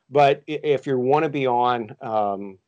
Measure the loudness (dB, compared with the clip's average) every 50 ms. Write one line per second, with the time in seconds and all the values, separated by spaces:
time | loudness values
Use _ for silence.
0 | _ -2 2 4 4 4 4 2 -4 -10 -10 -6 -2 0 0 0 0 -2 -2 -2
1 | 0 2 2 2 2 0 -2 -2 -2 0 0 2 2 0 0 -2 -4 -8 -12 -14
2 | -10 -4 -2 -2 0 -2 -2 -6 -8 -12 -14 -18 _